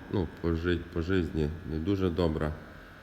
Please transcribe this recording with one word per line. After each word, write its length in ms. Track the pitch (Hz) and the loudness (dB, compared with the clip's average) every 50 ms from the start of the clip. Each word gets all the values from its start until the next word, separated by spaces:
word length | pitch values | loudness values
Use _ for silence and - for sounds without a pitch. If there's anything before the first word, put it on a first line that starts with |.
| - - | -6 -2
ну, 160 | - 104 82 76 - - | 0 0 0 -2 -4 -2
по 80 | - 85 | 0 2
жи-, 300 | 82 80 82 90 87 82 - - - | 2 2 2 2 2 2 0 -2 -4
по 80 | 85 | -2
житті 480 | 80 87 98 92 82 76 - 80 76 76 80 82 - 71 | 0 2 2 2 2 2 2 0 0 0 0 -4 -6 -4
не 80 | 80 78 | -4 -2
дуже 300 | 80 98 101 95 95 92 | 0 0 2 2 2 2
добра. 420 | 82 87 90 82 78 78 76 78 80 - - - - - - - - - | 4 4 2 2 2 2 0 -2 -2 -6 -10 -14 -16 -18 -18 -18 -18 -20